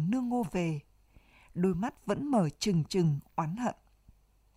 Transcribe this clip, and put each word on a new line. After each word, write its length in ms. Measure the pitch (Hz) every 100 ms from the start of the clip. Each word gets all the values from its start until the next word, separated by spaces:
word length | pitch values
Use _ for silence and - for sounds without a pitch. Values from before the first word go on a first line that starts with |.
| 160
nương 220 | 254 247
ngô 160 | 247 190
về, 280 | 185 170 147 - _ _ - _ _ -
đôi 220 | 175 190 175
mắt 300 | 226 - -
vẫn 260 | 202 285
mở 180 | 247 156
trừng 340 | - 208 170
trừng 360 | 143 190 165 143 - -
oán 220 | 156 202
hận. 180 | 240 - _ _ - - _ _ _